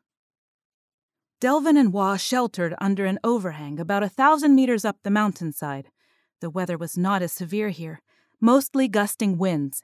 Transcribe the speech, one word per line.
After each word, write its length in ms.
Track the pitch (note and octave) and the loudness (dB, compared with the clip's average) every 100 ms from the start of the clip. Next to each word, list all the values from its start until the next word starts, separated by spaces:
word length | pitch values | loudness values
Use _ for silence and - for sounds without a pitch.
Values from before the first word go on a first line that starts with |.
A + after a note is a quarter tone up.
| _ _ _ _ _ _ _ _ _ _ _ _ _ _ | _ _ _ _ _ _ _ _ _ _ _ _ _ _
Delvin 360 | B3+ D4 D4+ D4 | 0 2 4 4
and 160 | A#3 | 4
Wah 240 | G3 G3 G3 | 2 -2 -2
sheltered 580 | - B3+ A#3+ - E3+ E3 | -2 -2 -2 -2 -4 -2
under 280 | G3 G3 F#3+ | -2 0 -2
an 140 | G3 | -2
overhang 540 | A#3 A#3+ F#3 D3+ D3 D3 | -2 -2 -4 -8 -10 -8
about 220 | E3 G3+ | -4 -2
a 60 | G3+ | -2
thousand 460 | - C4+ D#4 D4 | 2 4 4 6
meters 300 | C4+ B3+ A3+ | 6 6 2
up 140 | G#3+ - | -2 -6
the 80 | G3+ | -2
mountainside. 800 | G#3 G#3 - E3 - D3+ C#3 C#3 _ _ _ _ _ | 0 0 -2 -8 -8 -10 -10 -14 _ _ _ _ _
The 100 | E3+ | -10
weather 260 | E3 F3+ E3+ | -6 -6 -6
was 220 | E3+ - | -6 -2
not 240 | F#3 G3 | 0 0
as 100 | F3 | -2
severe 380 | - F3 G#3 G#3+ | -6 -6 -4 -4
here, 320 | E3+ D#3+ D#3+ _ _ _ _ | -6 -12 -14 _ _ _ _
mostly 480 | A3+ C4 C4+ C4+ C4 | 4 4 4 0 0
gusting 500 | G3+ G3+ - G#3 F3 | 0 -2 -2 -2 0
winds 420 | F#3+ D#3+ C#3 - | 0 0 -2 -6